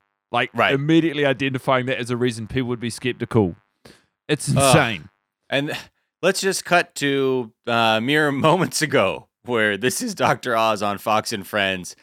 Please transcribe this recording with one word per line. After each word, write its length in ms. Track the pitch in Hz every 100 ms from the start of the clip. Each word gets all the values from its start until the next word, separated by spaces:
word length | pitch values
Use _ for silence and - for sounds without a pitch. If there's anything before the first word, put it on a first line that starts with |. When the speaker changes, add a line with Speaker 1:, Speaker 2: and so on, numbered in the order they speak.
| _ _ _
Speaker 1:
Like, 180 | 120 127 113
Speaker 2:
Right. 180 | 101
Speaker 1:
immediately 500 | 139 147 165 160 143
identifying 640 | 143 131 135 131 - 131 127
that 120 | 113
as 100 | 120
a 80 | 120
reason 300 | 123 113 107
people 200 | 131 120
would 100 | 123
be 100 | 117
skeptical. 680 | - 127 117 117 117 95 90 _ _ - - _ _ -
It's 220 | 147 -
Speaker 2:
Ugh. 80 | 131 135 151
Speaker 1:
insane. 340 | 123 95 73 _ _ _ -
Speaker 2:
And 260 | 131 147 - - _ _ _
let's 180 | 170 190
just 240 | 190 185 -
cut 300 | 175 160 -
to, 560 | 143 139 135 131 113 - -
uh, 320 | 117 113 110
mere 300 | 120 151 151
<laughs> 0 |
moments 500 | 139 156 175 143 -
ago 460 | 151 135 98 67 - _
where 340 | - 120 107 98
this 240 | 123 -
is 140 | 254 175
Doctor 400 | 127 131 127 113
Oz 240 | 113 107
on 160 | 104 98
Fox 340 | - 107 107
and 140 | 110 92
Friends, 500 | 107 98 92 87 -